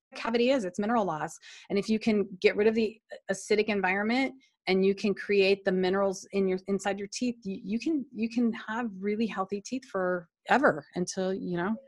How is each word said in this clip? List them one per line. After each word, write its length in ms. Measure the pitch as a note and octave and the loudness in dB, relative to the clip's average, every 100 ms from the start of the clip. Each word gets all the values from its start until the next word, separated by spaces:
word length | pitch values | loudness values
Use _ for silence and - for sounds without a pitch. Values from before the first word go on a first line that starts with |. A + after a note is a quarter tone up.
| _ - | _ -8
cavity 340 | A#3 A#3 A#3+ | -2 2 4
is. 140 | C4+ | 2
It's 160 | F#3 F3+ | 0 -2
mineral 240 | G#3 A#3+ | 0 0
loss. 340 | F#3+ D#3 D#3 - - - - | 0 -2 -6 -10 -20 -20 -4
And 100 | G3 | -2
if 100 | G3 | 0
you 120 | A3 | 0
can 260 | A#3 G#3 F#3+ F#3 | 2 2 0 2
get 160 | G#3 F#3+ | 2 4
rid 100 | G#3+ | 4
of 80 | |
the 260 | A3+ G#3+ - _ - - | 4 0 -4 _ -16 -6
acidic 360 | G3 - G#3+ G#3+ | -6 0 0 2
environment 680 | G3+ F#3 F#3+ G#3+ B3 C4+ - _ _ - | 0 0 0 0 0 0 -4 _ _ 0
and 180 | F#3+ | 4
you 80 | F#3+ | 4
can 220 | G3 G#3 | 2 0
create 500 | F#3+ - G3+ F#3+ G3 | -2 0 4 4 4
the 60 | G3 | 2
minerals 560 | F#3 F#3 G3 G3 F#3+ - | 2 2 2 0 -2 -4
in 160 | G3 F#3+ | 0 0
your, 100 | F#3 F#3+ | 0 -2
inside 320 | G3 G3+ G3 | -2 -2 -4
your 80 | G3+ | -6
teeth, 240 | - B3 A#3+ | -4 -4 -4
you, 160 | G3 F#3+ | -8 -8
you 160 | F#3 A3+ | -6 -4
can, 260 | D4+ D#4 - | -2 -2 -4
you 160 | G3+ A3+ | -6 -4
can 240 | A#3 A#3 | 0 0
have 360 | A3+ - A3+ A#3 F#3+ | -2 -6 -6 -6 -6
really 300 | G3 G#3+ A3+ | -4 -2 -2
healthy 320 | G3+ F#3+ G3+ | -2 -4 -6
teeth 240 | - B3+ - | -6 -10 -6
forever 960 | G3 F3+ F3+ F3 _ - A3 C#4 D3+ - F3 | -4 -2 -2 -6 _ 0 4 4 2 -4 -4
until, 360 | F3+ - F#3 | -4 -2 -4
you 240 | F#3+ F3+ F3 | -4 -4 -2
know, 200 | F#3 A3 | -2 -4